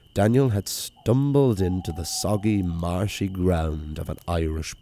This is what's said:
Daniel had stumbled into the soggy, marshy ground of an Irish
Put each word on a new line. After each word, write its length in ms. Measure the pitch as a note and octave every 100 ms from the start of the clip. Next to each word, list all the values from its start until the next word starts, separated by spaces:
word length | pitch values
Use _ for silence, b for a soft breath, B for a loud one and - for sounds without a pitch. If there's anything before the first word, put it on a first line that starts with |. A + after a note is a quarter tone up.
| b
Daniel 380 | - G#2+ B2 C3+
had 180 | G#2 -
stumbled 920 | - - _ - B2+ C#3+ C#3+ C3+ G2
into 320 | F#2 F#2 F2
the 120 | E2
soggy, 580 | E2 - F#2 G#2 G#2+ G2+
marshy 680 | F#2 E2+ F2 F2+ G2+ - G2
ground 680 | F#2 F2+ E2+ D#2+ D2+ D2+ D#2
of 100 | -
an 80 | - -
Irish 480 | F2 D#2+ D#2+ D#2 -